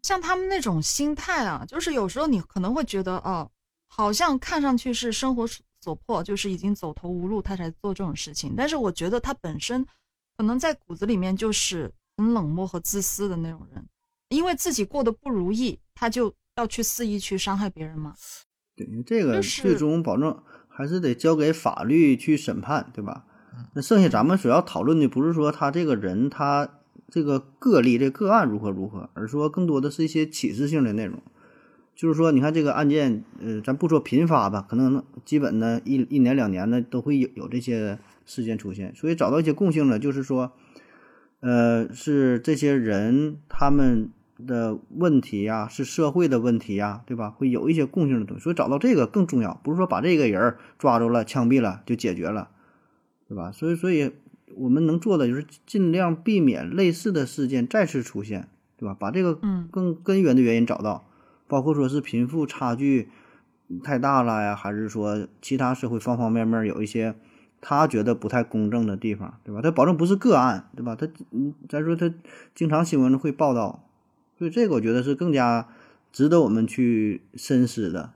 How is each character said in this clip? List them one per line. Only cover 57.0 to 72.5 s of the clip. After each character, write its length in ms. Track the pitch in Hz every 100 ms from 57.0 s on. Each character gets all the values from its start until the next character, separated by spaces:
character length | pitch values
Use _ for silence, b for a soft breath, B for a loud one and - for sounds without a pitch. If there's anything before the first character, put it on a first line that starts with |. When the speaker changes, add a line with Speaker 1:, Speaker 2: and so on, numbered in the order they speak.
| 220
Speaker 2:
的 140 | 170 127
事 200 | - 131
件 220 | 131 120
再 180 | 214 180
次 160 | 139
出 220 | 117 101
现， 240 | 104 98 95 _ _ _
对 100 | 107
吧？ 80 | 98
把 140 | 101
这 100 | 175
个 160 | 180 156
Speaker 1:
嗯。 260 | 214 185 170
Speaker 2:
更 240 | 190 185 165
根 200 | - 190
源 120 | 170
的 80 | 127
原 140 | 123 113
因 100 | 117
找 120 | -
到， 280 | 104 87 _ b b b _
包 140 | 139
括 120 | 135
说 160 | 147 131
是 100 | 143
贫 280 | 135 117 120
富 180 | 160 143
差 300 | - 127 120
距 340 | 139 131 104 b b b b _ _ 90
太 160 | 147 131
大 220 | 139 135
了 200 | 120 110
呀， 140 | 104 101
还 160 | 101
是 160 | 104 110
说 400 | 110 104 104 - _
其 160 | - 135
他 160 | 127
社 160 | 127 123
会 100 | 113
方 180 | 127 120
方 140 | 117
面 160 | 113 113
面 180 | 113 107
有 160 | -
一 40 | 107
些 300 | 117 110 110 b b b _
他 280 | - 143 156
觉 160 | 113
得 120 | 107 117
不 140 | 107
太 140 | 127
公 260 | 117 113 107
正 140 | 117 110
的 100 | 98
地 200 | 113 104
方， 240 | 95 -
对 100 | -
吧？ 80 | 104
他 100 | 151
保 140 | 165 151
证 120 | 165
不 80 | 170
是 100 | 196
个 220 | 247 156
案， 320 | 127 95 - -
对 80 | 120
吧？ 100 | 113
他， 120 | 156 160 -
嗯， 220 | 113 143 - -
咱 160 | 147
说 120 | 156 170
他 180 | 170 170 B B B